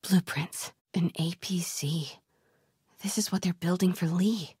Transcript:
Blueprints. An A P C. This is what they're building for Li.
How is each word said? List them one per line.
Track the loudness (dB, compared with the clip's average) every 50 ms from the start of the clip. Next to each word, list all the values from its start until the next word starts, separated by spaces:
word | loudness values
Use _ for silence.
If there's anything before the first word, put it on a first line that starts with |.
Blueprints. | 0 4 4 4 4 2 -2 -4 -4 -4 -6 -10 -10 -10 -12 _ _ _ _
An | 0 0 0 0
A | 0 -2 -2 -2 -4
P | -6 -4 -2 -2
C. | -2 -4 -6 -6 -4 -2 -2 -2 -4 -6 -10 -16 _ _ _ _ _ _ _ _ _ _ _ _ _ _ _ _
This | -6 -4 -2
is | -2 -2 0
what | 0 0
they're | 0 0
building | -2 0 0 0 2 4 4 2
for | 2 2 0
Li. | 0 2 2 2 2 2 0 -4 -10 -14 _